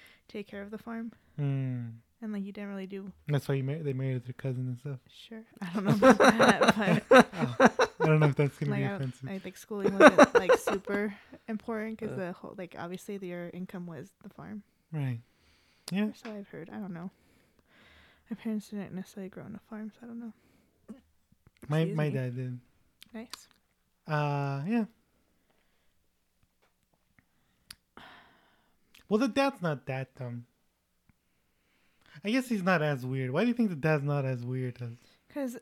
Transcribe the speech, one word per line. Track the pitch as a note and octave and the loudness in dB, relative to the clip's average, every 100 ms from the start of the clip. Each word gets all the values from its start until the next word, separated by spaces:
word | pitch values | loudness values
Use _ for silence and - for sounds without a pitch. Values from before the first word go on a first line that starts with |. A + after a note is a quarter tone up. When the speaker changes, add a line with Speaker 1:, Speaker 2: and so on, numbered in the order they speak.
| - - _ | -20 -20 _
Speaker 1:
take | G#3 G3+ | -14 -12
care | G3+ | -14
of | G3+ | -14
the | G#3+ | -14
farm. | - A3+ A#3 - _ - | -12 -10 -10 -14 _ -6
Speaker 2:
Hmm. | C#3+ C3+ C3 B2 A#2 A2+ - _ | -4 -2 -4 -6 -8 -12 -20 _
Speaker 1:
And, | A3 | -10
like, | G#3 | -8
you | G3 | -8
didn't | G3+ G3+ | -10 -10
really | G3 F#3+ | -10 -10
do | G3 G3 - - | -12 -14 -14 -4
Speaker 2:
That's | D3 - | -2 -2
why | C#3 | -2
you | |
mar-, | C3 D#3 | -2 -4
they | D3 | -4
married | C3 C3 B2+ B2 | -4 -2 -4 -6
their | |
cousin | - C3+ B2+ B2+ | -8 -8 -6 -6
and | B2 | -8
stuff. | C#3+ C3+ - | -10 -12 -14
Speaker 1:
Sure. | - - A3+ - - | -20 -20 -20 -20 -12
I | F3 | -8
don't | F#3+ G3 | -2 2
know | |
about | G#3 C4 - | 6 8 8
that, | C#4 A3+ A#3+ - - G3+ G3 E3+ - | 8 8 6 6 4 4 2 2 8
Speaker 2:
<laughs> | |
Speaker 1:
but | B3+ - | 10 10
Speaker 2:
Oh, | F3+ B2 A#2+ C4 - A4+ - | 4 -4 4 4 4 0 0
I | E3+ | 2
don't | D#3 | 6
know | D3+ | 4
if | C#3 | 4
that's | C#3+ - | 0 0
gonna | C#3+ | -4
Speaker 1:
like, | C#3 | -2
Speaker 2:
be | C3+ | -4
Speaker 1:
I | |
don't, | - | -4
Speaker 2:
offensive. | C3+ - C3 | -6 -8 -10
Speaker 1:
I | F#3+ | -10
think | F#3 - | -12 -16
schooling | - G#3 G3 G3 | -12 -4 0 8
wasn't, | D4+ F#3 C4+ A#4 | 10 12 8 8
like, | F3+ | 4
Speaker 2:
<laughs> | A#4 | 2
Speaker 1:
super | - G3 G3+ G3+ G#3 G3+ - - - | 2 -4 -2 -2 -4 -6 -16 -18 -10
important | A3 - A3 A3 A3 | -10 -8 -8 -8 -10
'cause | G#3+ | -8
Speaker 3:
Uh. | - | -8
Speaker 1:
the | F3 | -8
whole, | F#3 - - | -10 -14 -14
like, | F3 - | -14 -12
obviously | F3 F3+ - G3+ | -12 -12 -12 -12
their | F#3 F3 F3 | -10 -10 -10
income | F3 F#3 F#3 F3 | -12 -12 -12 -12
was | D#3 F#3 _ | -14 -16 _
the | F#3+ | -20
farm. | - E3 G#3 - _ _ | -20 -16 -16 -18 _ _
Speaker 2:
Right. | D#3 C3+ A#2 - _ _ _ _ _ - | -6 -4 -6 -10 _ _ _ _ _ -8
Yeah. | F#3 G#3 | -4 -4
Speaker 1:
So | - A#3 | -6 -14
I've | G#3 G3+ | -14 -14
heard. | D#3 E3 | -16 -16
I | G#3+ | -14
don't | F#3 | -12
know. | F3 F#3 - _ _ _ _ _ _ _ - - _ _ | -12 -14 -16 _ _ _ _ _ _ _ -20 -20 _ _
My | A3 | -12
parents | A3+ G#3+ - | -8 -8 -8
didn't | G#3 F3+ | -10 -10
necessarily | F3+ F#3 - F#3+ | -10 -12 -14 -16
grow | F#3 | -14
on | - G3+ | -16 -16
a | - | -16
farm, | G#3+ G#3+ | -16 -16
so | - | -16
I | A#3+ | -16
don't | A#3 | -14
know. | A#3 - _ _ _ _ - B3+ _ _ _ _ _ _ - | -16 -18 _ _ _ _ -20 -20 _ _ _ _ _ _ -6
Speaker 2:
My, | D#3 | -2
Speaker 1:
Excuse | E3 D#3+ | -2 -2
Speaker 2:
my | D3+ | -2
Speaker 1:
me. | |
Speaker 2:
dad | C3+ B2+ B2 | -2 -6 -6
did. | B2+ B2 - _ _ _ - | -8 -10 -16 _ _ _ -20
Speaker 1:
Nice. | A3 A#3+ - - _ _ _ _ _ - | -18 -16 -18 -20 _ _ _ _ _ -6
Speaker 2:
Uh, | D3+ D3 C#3+ C#3 C#3 D#3+ | -4 -2 -2 -4 -4 -2
yeah. | A#3 G#3+ _ _ _ _ _ _ _ _ _ _ _ _ _ _ _ _ _ _ _ _ _ _ _ _ _ _ _ - - _ - - - - _ _ _ _ _ _ - - | -2 -2 _ _ _ _ _ _ _ _ _ _ _ _ _ _ _ _ _ _ _ _ _ _ _ _ _ _ _ -20 -20 _ -20 -20 -20 -20 _ _ _ _ _ _ -20 -2
Well, | G#3+ | 0
the | C4 | 2
dad's | A#3+ C#4 C4 | 2 0 0
not | F3 C#3 - | -4 -4 -6
that | C3 C3 - | -8 -8 -10
dumb. | B2 A#2+ A#2+ _ _ _ _ _ _ _ _ _ _ _ _ _ _ _ _ D3 | -12 -10 -14 _ _ _ _ _ _ _ _ _ _ _ _ _ _ _ _ -10
I | G3+ | -2
guess | C4 B3 | 0 0
he's | G#3+ | 0
not | F3+ F3 | 2 2
as | D3+ C3+ B2+ | 2 0 -2
weird. | C3+ B2+ | -4 -2
Why | C#3+ | 0
do | A#3+ | 2
you | |
think | A#3+ A3 | 2 0
the | D#3 | 0
dad's | D#3 D3+ | 0 2
not | C#3 C#3+ C3 | 2 0 -2
as | B2+ | -4
weird | A#2+ B2+ B2+ A#2 | -4 -6 -6 -8
as | A#2+ A#2 _ _ _ | -12 -14 _ _ _
Speaker 1:
'Cause | D4 C4 B3 | -8 -8 -8